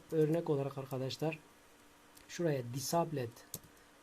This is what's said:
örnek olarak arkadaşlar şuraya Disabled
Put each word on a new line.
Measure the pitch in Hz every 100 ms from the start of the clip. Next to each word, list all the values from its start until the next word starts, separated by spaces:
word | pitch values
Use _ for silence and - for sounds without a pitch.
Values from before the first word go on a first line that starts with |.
| -
örnek | 160 151 165 170
olarak | 143 139 135
arkadaşlar | 127 131 131 117 151 160 - - - - - - - - -
şuraya | - 170 139 120
Disabled | 131 - 170 170 147 120 - - - - - - -